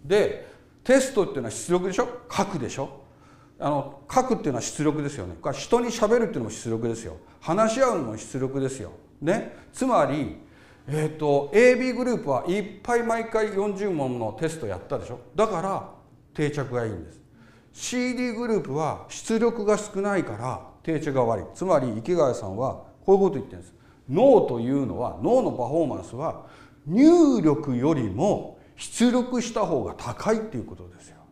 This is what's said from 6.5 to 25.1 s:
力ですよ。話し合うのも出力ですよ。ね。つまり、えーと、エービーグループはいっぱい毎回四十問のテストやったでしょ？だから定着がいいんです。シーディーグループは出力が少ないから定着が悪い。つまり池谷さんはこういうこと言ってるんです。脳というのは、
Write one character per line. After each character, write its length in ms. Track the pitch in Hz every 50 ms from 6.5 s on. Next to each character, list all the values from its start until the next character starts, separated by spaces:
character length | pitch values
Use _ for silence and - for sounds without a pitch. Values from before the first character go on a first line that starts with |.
| - - - 117
力 160 | 113 113 117 117
で 80 | 113
す 80 | 113 -
よ。 140 | 85 78 - - - - -
話 360 | - - 165 208 226 220 220
し 60 | 254 269
合 60 | 247
う 80 | 220 175
の 40 | 135
も 120 | 110 107 104
出 220 | - - - 131
力 200 | 131 127 131 139
で 80 | 135 131
す 120 | 131 -
よ。 120 | 101 85 - - - - - -
ね。 340 | 143 156 196 233 - - - - - -
つ 140 | - - 247
ま 220 | 262 233 180 151 135
り、 300 | 139 151 131 90 78 - - - - - - - - - - -
え 180 | 143 156 151
ー 120 | 156 156 156
と、 340 | 151 147 143 143 143 143 -
エ 200 | 208 247 254 247
ー 40 | 226
ビ 140 | 254 254
ー 40 | 233
グ 80 | 233 247
ル 100 | 254 233
ー 100 | 185 -
プ 80 | 139
は 140 | 131 123 - 175
い 100 | 180 214
っ 60 | 202 - - -
ぱ 160 | - - 240 233
い 60 | 233
毎 260 | 226 226 233 220 220
回 240 | - 220 220 214 190
四 240 | 196 202 208 196 190
十 140 | 208 202
問 260 | 180 147 135 117 123 120
の 180 | 113 107 104 -
テ 100 | 160 156
ス 80 | 160 160
ト 80 | -
や 120 | 104 92 90
っ 100 | - -
た 100 | 143 117
で 80 | 98
し 60 | -
ょ？ 80 | 120 - - - -
だ 120 | 160 220 220
か 140 | 196 165
ら 260 | 175 196 190 135 104 - - - - _ - - _ _ -
定 160 | - 151 143
着 240 | 143 147 131 117 123
が 100 | 120 117
い 60 | 113
い 20 | 98
ん 100 | 87 78
で 80 | 78
す。 100 | - - - _ - - - - - - _ _ -
シ 240 | - - - 247 247
ー 180 | 247 254 247
デ 160 | 254 254 247
ィ 20 | 220
ー 20 |
グ 120 | 220 247 226
ル 80 | 220
ー 60 | 190
プ 120 | 143 135 131
は 320 | 151 160 143 107 90 - -
出 300 | - - - - 226 220
力 260 | 233 233 226 226 208
が 140 | 208 214 208
少 240 | 208 - - 196
な 160 | 196 208 202 180
い 60 | 147
か 120 | - 107
ら 260 | 104 120 127 117 - - - - -
定 180 | - 165 160 147
着 140 | 156 147 135
が 100 | 131 123
悪 180 | 117 113 98 82
い。 20 | - -
つ 100 | - 170
ま 160 | 190 170 143
り 160 | 131 123 104
池 200 | 113 113 170 180
谷 180 | 170 151 131 113
さ 140 | - - 95
ん 100 | 95 107
は 280 | 131 127 98 - - - - - -
こ 80 | - 196
う 20 | 196
い 0 |
う 20 |
こ 80 | 196 185
と 80 | 151
言 80 | 127 101
っ 20 |
て 60 | -
る 80 | 92 87
ん 20 |
で 60 | - -
す。 80 | - - - - - _ _ -
脳 320 | 131 180 247 277 254 190
と 180 | - - 123 117
い 100 | 117 127
う 160 | 139 139 135 107
の 120 | 87 98
は、 200 | 120 107